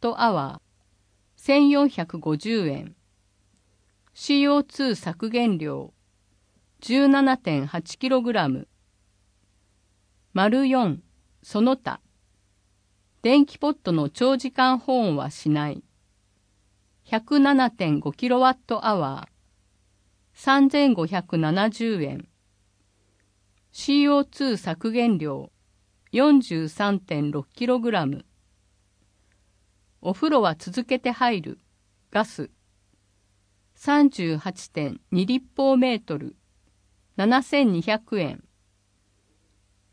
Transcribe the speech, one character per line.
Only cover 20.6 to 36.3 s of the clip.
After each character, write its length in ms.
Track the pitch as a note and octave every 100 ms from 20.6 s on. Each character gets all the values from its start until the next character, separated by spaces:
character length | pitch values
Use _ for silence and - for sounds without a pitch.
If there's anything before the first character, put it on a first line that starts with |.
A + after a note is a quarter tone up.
| C#4
千 260 | D4 C#4+
五 120 | G#3 D#3+
百 320 | F#3 - E3+
七 320 | D#3 F3+ G#3+
十 320 | G#3 A3+ G3+
円。 240 | C#3+ C3+ E3 _ _ _ _ _ _ _ _ _ _ _ _ _ _
シ 380 | - - C#4+ C#4+
ー 40 |
オ 120 | C#4+
ー 40 | C#4
ツ 160 | -
ー 120 | C#4 G#3+
削 340 | - E3 A3+
減 280 | A#3 A#3+ F#3+
量。 340 | D3+ C3+ C3+ _ _ _ _ _ _
四 300 | A3+ C#4+ C#4+
十 280 | A#3+ E3 D#3+
三 300 | - G3+ G3
点 320 | - D3+ D3
六 180 | D3 C#3
キ 140 | - A#3+
ロ 100 | B3+
グ 140 | A#3
ラ 120 | G#3
ム。 220 | C3 C#3+ - _ _ _ _ _ _ _ _ _ _ _ _ _ _ _ _ _
お 120 | -
風 180 | F#3+ D#4+
呂 120 | D4
は 140 | G3 D#3
続 260 | - F3+
け 140 | A#3+ B3+
て 140 | B3+
入 280 | A#3 B3 G#3+
る。 200 | D3+ B2+ _ _ _ _ _
ガ 140 | -
ス。 260 | A3 - C#3 _ _ _ _ _ _ _ _ _ _ _ _ _
三 300 | - D4 C#4+
十 260 | - E3+ D#3
八 360 | F#3+ - -
点 280 | - D3 - -
二 120 | F3+
立 220 | F#3+ B3+ - -
方 200 | C4+ C4
メ 180 | B3+
ー 40 | A3+
ト 160 | - D3+
ル。 160 | D#3